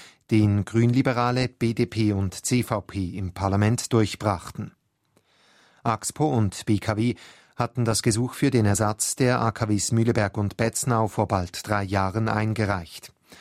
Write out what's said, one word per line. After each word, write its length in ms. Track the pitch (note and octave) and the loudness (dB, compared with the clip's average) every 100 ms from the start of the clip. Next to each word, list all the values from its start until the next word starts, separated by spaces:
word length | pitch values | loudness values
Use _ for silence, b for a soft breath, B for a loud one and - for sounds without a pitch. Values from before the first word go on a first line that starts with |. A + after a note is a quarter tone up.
| B B - | B B 0
den 340 | A2 G#2+ G2+ | 4 4 2
Grünliberale, 840 | F#2 A#2 A#2 B2 C3+ A#2+ A#2+ B2 B2+ | 0 2 4 4 2 2 0 0 -2
B 260 | - A#2 | -2 -2
D 100 | A#2 | 0
P 300 | A#2 A2 G#2+ | -2 0 0
und 320 | G2 F#2+ - - | 0 -2 -4 -2
C 160 | B2+ | 0
V 180 | A2+ G#2+ | 0 -4
P 300 | - G2+ F2+ | -4 -6 -6
im 240 | G2 F#2+ | -6 -8
Parlament 580 | F2+ G2 G2 G#2 A#2+ - | -4 0 2 2 2 0
durchbrachten. 800 | A#2 G#2 - G#2 F#2 - - G2+ - _ _ _ _ b b b b b b B2 | 2 2 0 -4 -4 -6 -14 -14 -16 _ _ _ _ b b b b b b -4
Axpo 480 | A2 - - D3+ | -4 -4 -2 0
und 300 | C3 G#2 - | 2 0 -2
B 140 | - G#2 | -2 0
K 180 | - G#2+ | 0 0
W 180 | A#2+ - B B B B | 0 -2 B B B B
hatten 280 | A#2+ - | -4 -2
das 180 | A#2 A2 | 0 0
Gesuch 300 | A#2+ G#2+ A#2+ | 2 0 -2
für 180 | - C#3 | 0 2
den 140 | C3 | 4
Ersatz 520 | G2+ G2+ G#2+ G#2+ - - | 4 2 0 -2 -4 0
der 260 | B2+ B2 | 0 2
A 100 | A2+ | 0
K 160 | - A2 | -2 -2
Ws 240 | G#2 - | -2 0
Mühleberg 460 | A2+ A2+ A2 G2+ - | 0 2 2 0 0
und 180 | G2+ - | -4 0
Betznau 520 | A2+ - - A2+ A2 | -2 -2 0 0 0
vor 200 | - G#2 | 0 0
bald 400 | G2 F2+ - - | 0 -2 -6 -4
drei 160 | G#2 | -2
Jahren 460 | F#2+ G2 F#2+ G2 A2 | 0 0 0 0 -2
eingereicht. 800 | G#2+ G#2+ A2 G#2 G2 E2 - - _ B B | 0 -2 0 0 -2 -6 -16 -20 _ B B